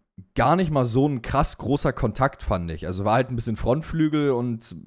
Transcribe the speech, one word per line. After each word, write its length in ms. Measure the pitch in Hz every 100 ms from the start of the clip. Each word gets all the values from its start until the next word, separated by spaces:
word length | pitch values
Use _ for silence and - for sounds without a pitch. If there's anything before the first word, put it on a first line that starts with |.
| _ - - -
gar 200 | 120 175
nicht 160 | 180
mal 140 | 151 123
so 220 | 117 147
ein 140 | 135
krass 360 | - 131 160 -
großer 360 | - 143 156
Kontakt, 500 | 120 113 101 135 -
fand 260 | - 95 85
ich. 140 | 80 80
Also 200 | 92 101
war 100 | 117
halt 140 | 123
ein 60 | 123
bisschen 200 | 113 110
Frontflügel 760 | - 135 156 160 156 151 143
und 440 | 123 123 113 - 82